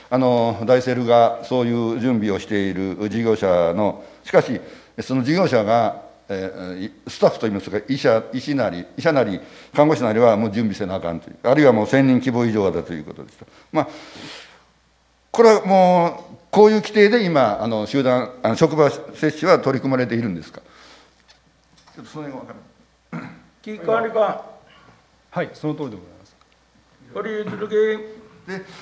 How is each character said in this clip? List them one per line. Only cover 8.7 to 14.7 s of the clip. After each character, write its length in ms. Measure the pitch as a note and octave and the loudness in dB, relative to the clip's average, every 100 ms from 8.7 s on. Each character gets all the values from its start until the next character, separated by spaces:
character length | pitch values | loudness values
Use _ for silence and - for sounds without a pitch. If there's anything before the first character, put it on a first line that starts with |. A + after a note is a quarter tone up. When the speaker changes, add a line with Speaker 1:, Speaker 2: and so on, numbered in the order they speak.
Speaker 1:
り、 160 | F2 - - | -4 -12 -4
医 60 | |
者 100 | E3 | 0
な 120 | C#3+ | 0
り、 160 | A2 F#2 - - - | 0 -4 -10 -20 -6
看 120 | - D3+ | 2 2
護 80 | |
師 80 | C3 | 2
な 80 | A#2+ | 0
り 80 | G#2+ | 4
は 160 | A#2+ G#2+ | 4 4
も 100 | A2+ | 0
う 40 | |
準 120 | G#2+ | -2
備 100 | A2 | -2
せ 120 | F#2+ F#2+ | -4 -6
な 80 | |
あ 60 | F#2+ | -6
か 120 | E2+ | -6
ん 80 | E2+ | -8
と 80 | - | -12
い 40 | |
う、 40 | - | -6
あ 120 | A#2 | 0
る 80 | D3 | 4
い 20 | C#3 | 6
は 60 | |
も 120 | A2+ | 4
う 20 | G#2+ | 2
千 200 | C3+ C3+ | 2 4
人 120 | B2 | 2
規 120 | C3 | 2
模 160 | A#2+ A#2 | 0 0
以 60 | |
上 180 | G#2+ F#2+ | 0 0
だ 120 | E2 | -2
と 120 | D2+ | -8
い 60 | E2 | -10
う 40 | |
こ 80 | D2+ | -12
と 120 | - | -16
で 60 | - | -18
し 60 | - | -20
た。 80 | - - _ | -20 -20 _
ま 100 | G#3 | -4
あ、 60 | - - - - - - - - _ | -4 -10 -20 -20 -18 -18 -20 -20 _